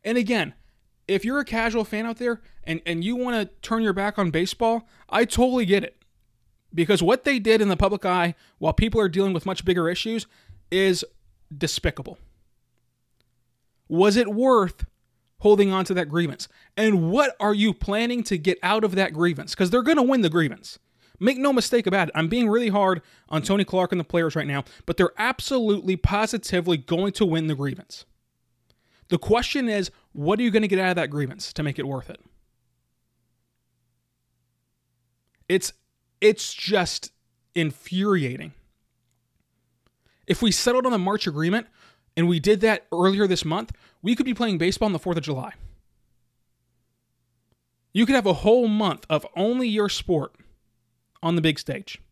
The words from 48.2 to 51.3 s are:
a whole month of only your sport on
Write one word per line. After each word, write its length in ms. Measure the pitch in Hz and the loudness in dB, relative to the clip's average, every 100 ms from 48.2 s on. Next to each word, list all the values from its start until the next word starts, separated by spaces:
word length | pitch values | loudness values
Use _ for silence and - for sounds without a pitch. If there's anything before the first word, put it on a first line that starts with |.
| 202 | 2
a 60 | |
whole 320 | 170 208 240 233 | 2 4 4 4
month 380 | 214 202 151 - | 2 0 -2 -2
of 180 | 151 - - | -4 -2 -2
only 320 | 208 247 247 | 0 0 -2
your 200 | 208 208 | 0 -2
sport 460 | - - 165 - _ - _ _ _ _ _ _ _ | -4 -2 -2 -2 _ -20 _ _ _ _ _ _ _
on 140 | 165 | -2